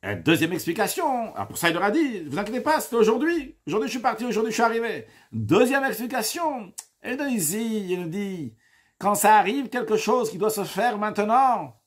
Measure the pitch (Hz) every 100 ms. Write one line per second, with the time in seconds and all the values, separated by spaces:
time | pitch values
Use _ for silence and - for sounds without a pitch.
0 | 95 98 82 165 160 175 - 165 202 -
1 | 320 254 226 - 101 - 170 165 202 277
2 | 294 214 151 147 208 240 294 311 208 233
3 | 214 247 311 339 262 - - 185 269 254
4 | 240 220 247 208 226 - 233 226 233 170
5 | - - _ 113 107 180 247 269 269 185
6 | 240 254 214 330 330 262 190 - - _
7 | - 254 285 240 151 202 226 220 190 180
8 | 175 185 202 185 135 - _ _ _ _
9 | 196 202 202 214 190 269 254 247 - 214
10 | 208 247 240 185 208 214 190 190 233 208
11 | 208 202 214 240 269 220 147 -